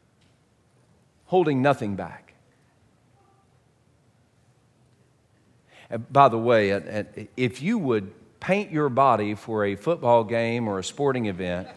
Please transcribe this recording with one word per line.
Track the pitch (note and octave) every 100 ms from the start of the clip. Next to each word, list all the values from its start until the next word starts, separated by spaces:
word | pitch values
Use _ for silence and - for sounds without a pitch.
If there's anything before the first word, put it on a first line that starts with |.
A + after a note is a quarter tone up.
| _ _ _ _ _ _ _ _ _ _ _ _
holding | _ F#3 D#3 C3+
nothing | C3+ C3+ G#2+ F#2+
back. | F2 - - _ _ _ _ _ _ _ _ _ _ _ _ _ _ _ _ _ _ _ _ _ _ _ _ _ _ _ _ _ _ _ _ _ _ - -
And | A2+ A#2
by | C#3 C#3
the | A2+
way, | A#2 A#2 G2+
uh, | G2
uh, | F2 G#2 G2 - G#2+ -
if | B2+ -
you | D#3 A#3+
would | C#3+ A2 G2 - - _
paint | - G3 G3+
your | D#3 D3
body | B2 C3+ A2+ G#2
for | G#2 - A2
a | G2+
football | G2 - E3 B2+ A#2+
game | G#2+ A#2 A#2 A#2+ A#2
or | G2
a |
sporting | F#2 - C#3+ B2+ A2
event, | F#2 F2+ F2 F#2+